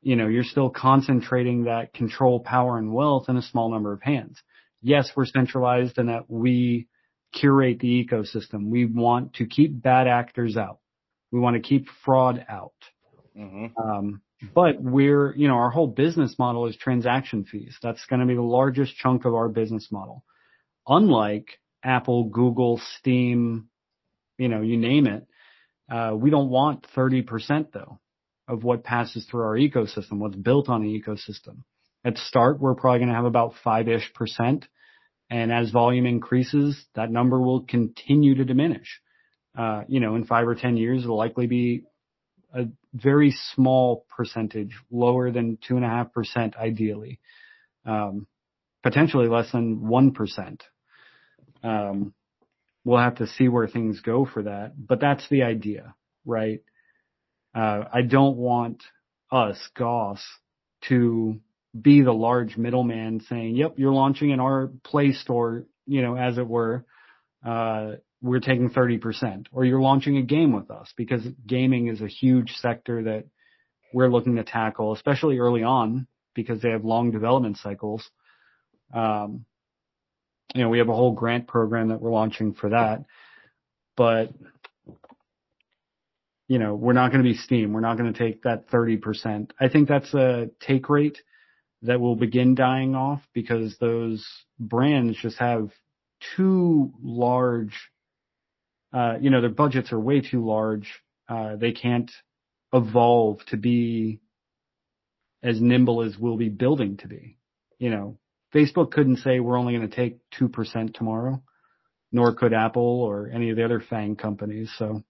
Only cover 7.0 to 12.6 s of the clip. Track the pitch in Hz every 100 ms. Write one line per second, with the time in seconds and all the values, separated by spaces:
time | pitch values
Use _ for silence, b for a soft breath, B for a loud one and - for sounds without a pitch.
7 | _ _ _ - 143 139 127 120 123 123
8 | 120 117 101 113 - 107 104 117 120 113
9 | 120 120 131 - 113 - 151 135 127 127
10 | 127 120 123 - 120 110 95 107 _ _
11 | _ _ _ 123 120 120 - 139 135 -
12 | - 131 123 123 - 101